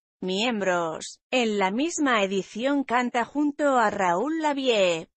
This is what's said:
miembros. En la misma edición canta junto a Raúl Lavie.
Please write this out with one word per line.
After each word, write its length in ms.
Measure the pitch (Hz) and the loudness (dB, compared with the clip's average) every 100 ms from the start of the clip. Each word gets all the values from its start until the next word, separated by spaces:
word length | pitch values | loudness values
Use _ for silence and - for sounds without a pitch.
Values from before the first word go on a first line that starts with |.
| _ _ | _ _
miembros. 1000 | 185 190 240 220 185 175 165 156 - - _ | -4 -2 -2 0 0 0 0 -6 -12 -16 _
En 260 | 254 226 208 | -2 0 0
la 140 | 190 | 0
misma 500 | 214 320 330 285 226 | 0 -2 -2 0 2
edición 640 | 196 196 180 208 262 285 | 0 -2 -4 -4 -2 0
canta 400 | 262 240 247 247 | 0 0 0 -2
junto 540 | 226 285 294 285 294 254 | -4 -2 -2 0 2 2
a 120 | 214 | 2
Raúl 500 | 202 185 175 269 320 | 2 0 2 0 -2
Lavie. 680 | 302 277 262 220 185 165 170 | -2 0 2 4 4 0 -4